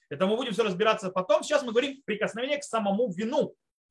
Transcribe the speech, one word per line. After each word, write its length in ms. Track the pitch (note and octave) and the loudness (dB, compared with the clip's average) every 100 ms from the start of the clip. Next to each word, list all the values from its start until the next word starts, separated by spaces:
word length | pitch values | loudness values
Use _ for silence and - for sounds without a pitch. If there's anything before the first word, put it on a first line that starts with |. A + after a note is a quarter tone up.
| - | -12
Это 180 | D3 F#3+ | -2 0
мы 100 | A3+ | 2
будем 160 | C4 | 0
все 100 | G#3 | 0
разбираться 480 | G#3+ F3 A3 G#3+ F#3+ | 0 2 2 2 -2
потом. 320 | F#3 F#3 D4+ | -2 2 2
Сейчас 200 | - D4 | 2 0
мы 100 | B3 | 2
говорим 300 | A3 C#4 C4+ | 0 0 -2
прикосновение 540 | - G3+ F#3+ G#3+ C4+ C#4+ | -6 -2 -2 -2 -2 -4
к 60 | |
самому 460 | - A3+ G3+ G3 B3 | -2 -2 0 2 0
вину. 440 | E3+ A3 D4 - - _ _ _ | 0 -2 0 0 -4 _ _ _